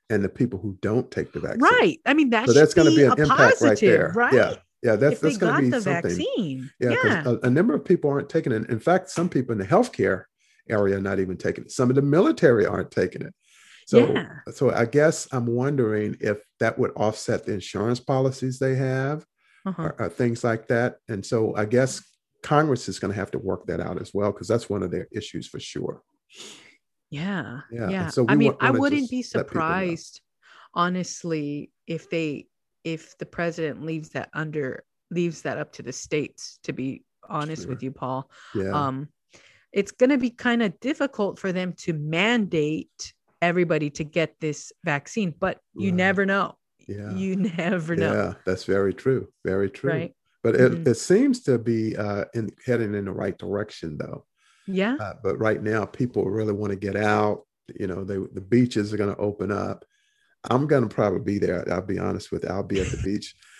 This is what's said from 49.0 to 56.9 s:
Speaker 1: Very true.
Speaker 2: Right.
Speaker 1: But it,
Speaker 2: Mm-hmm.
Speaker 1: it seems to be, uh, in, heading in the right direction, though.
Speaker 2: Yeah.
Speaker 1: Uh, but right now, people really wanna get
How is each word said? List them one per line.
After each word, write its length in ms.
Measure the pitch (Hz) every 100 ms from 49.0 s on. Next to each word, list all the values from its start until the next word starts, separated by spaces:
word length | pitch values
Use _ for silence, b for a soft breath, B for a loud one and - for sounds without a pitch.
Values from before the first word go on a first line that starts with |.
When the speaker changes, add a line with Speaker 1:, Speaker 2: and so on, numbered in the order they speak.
| 131 127 - _ 92
Speaker 1:
Very 240 | 95 101
true. 200 | - 135
Speaker 2:
Right. 240 | 165 170 _ _ _
Speaker 1:
But 120 | 117 113
it, 160 | 127
Speaker 2:
Mm-hmm. 160 | 165 147
Speaker 1:
it 40 | 110
seems 480 | - 196 285 247
to 140 | - 120
be, 380 | 117 113 110 -
uh, 300 | 104 101 -
in, 160 | 117 107 - 127
heading 280 | 117 107 104
in 100 | 98
the 60 |
right 260 | 92 98 -
direction, 600 | 92 101 104 - 80 73
though. 280 | - - _ _ _ _ -
Speaker 2:
Yeah. 280 | 190 208 285
Speaker 1:
Uh, 140 | - -
but 140 | 95 -
right 240 | 110 95
now, 240 | 107 110 95
people 440 | - 120 104 95
really 240 | 107 107
wanna 220 | 101 104 98
get 200 | 101